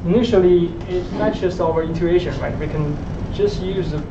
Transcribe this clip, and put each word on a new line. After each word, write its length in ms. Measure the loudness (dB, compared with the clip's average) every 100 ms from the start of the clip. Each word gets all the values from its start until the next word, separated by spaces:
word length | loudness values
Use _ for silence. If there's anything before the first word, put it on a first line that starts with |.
| 4
Initially, 600 | 2 4 6 6 6 4 -4 -4
it 240 | -4 -4
matches 460 | -2 -2 0 -2 0
our 240 | 0 0
intuition, 560 | -2 -2 2 2 0 -4
right? 180 | -4 -4
We 100 | -4
can 300 | -2 -2 -4 -6 -8 -6
just 280 | 0 0 0
use 300 | -4 -2 -2
a 100 | -4 -6